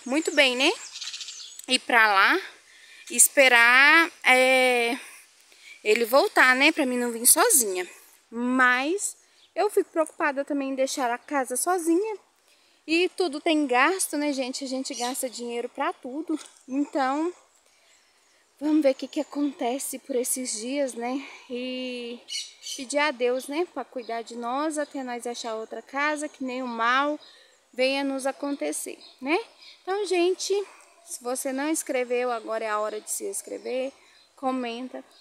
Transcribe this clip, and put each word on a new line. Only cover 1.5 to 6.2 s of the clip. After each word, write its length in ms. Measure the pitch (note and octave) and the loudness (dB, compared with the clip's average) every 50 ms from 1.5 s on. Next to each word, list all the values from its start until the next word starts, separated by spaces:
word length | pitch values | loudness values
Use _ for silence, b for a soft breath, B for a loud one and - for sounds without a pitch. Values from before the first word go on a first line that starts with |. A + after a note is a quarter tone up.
| - - - - | -20 -16 -2 0
Ir 100 | B3+ B3+ | 0 0
pra 320 | - - - A#3 A3 G#3+ G3+ | 2 2 4 4 6 6 6
lá, 280 | F#3+ G3+ A3+ C#4+ F#4 G4 B B B B B B B B B B B B - | 6 4 4 4 2 -2 B B B B B B B B B B B B -4
esperar, 1000 | A#3 A#3+ - - - D4 C4+ C4 B3 A#3 A#3 A#3 B3 C4 C#4 C#4+ D#4 E4 E4+ - - - - | 2 2 2 4 6 6 6 8 8 8 8 8 8 8 8 8 8 8 6 4 0 -2 2
é, 720 | - B3+ B3+ B3+ C4 C4 C4 B3+ B3+ B3 A#3+ A#3 A#3 B3 B3+ B B B B B B _ B B B B B B B B B - | 4 6 6 6 6 6 4 4 4 4 2 2 0 -2 -6 B B B B B B _ B B B B B B B B B 0
ele 200 | G#3 G#3+ A#3 A#3 | 2 2 2 2
voltar, 520 | G#3+ A#3 C#4 | 4 4 4